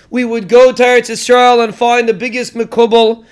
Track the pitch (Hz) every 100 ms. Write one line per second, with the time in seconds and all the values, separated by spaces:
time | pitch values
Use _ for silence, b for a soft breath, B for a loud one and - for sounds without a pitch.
0 | b 240 240 226 185 240 254 240 247 247
1 | 233 226 - 247 247 240 226 - 240 240
2 | 233 190 240 247 240 226 226 - 233 233
3 | 220 226 b